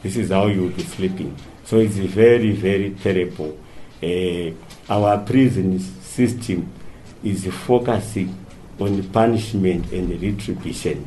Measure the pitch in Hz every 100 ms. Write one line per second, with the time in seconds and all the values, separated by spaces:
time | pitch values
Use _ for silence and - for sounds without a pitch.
0 | 98 113 92 95 104 98 90 90 85 -
1 | 92 92 71 69 - - - 113 110 101
2 | 95 95 113 120 110 98 92 98 98 95
3 | 101 92 87 - 78 76 - - - -
4 | 85 90 92 87 85 82 - - - 104
5 | 104 104 - 131 127 - 92 92 - -
6 | - - 123 - - 90 80 - - -
7 | - - 107 98 95 - - 123 120 110
8 | - 98 95 - - - - - 98 98
9 | 95 113 117 113 - 101 92 87 - 92
10 | 87 85 95 101 - - - - 87 71